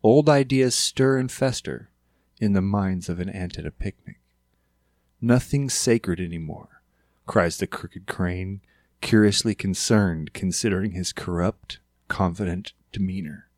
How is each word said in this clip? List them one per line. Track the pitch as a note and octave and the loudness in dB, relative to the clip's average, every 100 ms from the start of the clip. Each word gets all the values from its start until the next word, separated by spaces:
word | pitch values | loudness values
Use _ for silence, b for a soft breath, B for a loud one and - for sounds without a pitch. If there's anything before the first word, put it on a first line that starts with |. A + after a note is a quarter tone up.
Old | G#2+ C3+ D3+ | 8 6 6
ideas | C#3+ C3 C3 B2+ | 4 4 2 2
stir | - - - C3 C3 | 2 -2 2 2 2
and | B2+ | -2
fester | - C3 A2+ - B1 - _ _ _ _ _ | -2 -2 -2 -8 -10 -14 _ _ _ _ _
in | G#2+ | 0
the | G2 | 2
minds | G2 G2+ F#2+ F#2 F2 | 2 0 -2 -4 -6
of | F2 | -6
an | F#2 | -6
ant | G2 F2+ E2 | -8 -10 -8
at | E2 | -12
a | |
picnic. | _ G2+ - - - _ _ _ _ _ _ _ _ _ _ | _ -10 -10 -20 -20 _ _ _ _ _ _ _ _ _ _
"Nothing's | A#2 B2 - C#3+ C3+ | 2 2 2 -2 -2
sacred | - - A2+ - F2 | -2 2 2 0 -4
anymore," | F2+ E2 D#2 D2+ - _ _ _ _ _ - | -4 -6 -8 -12 -16 _ _ _ _ _ 0
cries | G#2+ F2 - | 2 2 -2
the | F#2 | -6
crooked | - - - - | -6 -12 -14 -12
crane, | - F2+ F2+ F#2 G2 _ _ _ _ | -4 -4 -4 -6 -10 _ _ _ _
curiously | - A2 G#2 G2 A2+ | 2 6 6 4 -2
concerned | G2+ G2 F2+ - A2 G2 D#2+ D#2 | -2 -2 -2 2 4 4 0 -8
considering | - F#2+ - A2 F#2 G#2 | -4 -4 -2 -2 0 -2
his | F2+ F2+ | -4 -6
corrupt, | - - F2 F2+ - _ - _ _ _ | -6 -4 0 -2 -2 _ -18 _ _ _
confident | - F#2 E2+ G2 F2+ G#2 _ _ | 0 0 0 -4 -4 -8 _ _
demeanor. | G2+ F#2+ F#2+ D#2 C#2 _ | -4 -4 -4 -8 -14 _